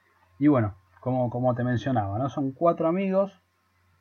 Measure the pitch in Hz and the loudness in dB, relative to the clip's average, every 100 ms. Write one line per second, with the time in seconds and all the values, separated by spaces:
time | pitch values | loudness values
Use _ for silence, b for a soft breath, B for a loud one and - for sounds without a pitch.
0 | b b b - 143 135 104 - _ _ | b b b 0 2 4 2 -4 _ _
1 | 127 127 120 123 127 123 127 117 135 123 | -4 -2 -2 0 0 0 0 -2 -2 -2
2 | 98 104 135 - 135 135 170 170 165 180 | -2 -2 -4 -4 -6 0 0 2 0 0
3 | 196 190 196 - _ _ _ _ _ _ | 0 0 -2 -6 _ _ _ _ _ _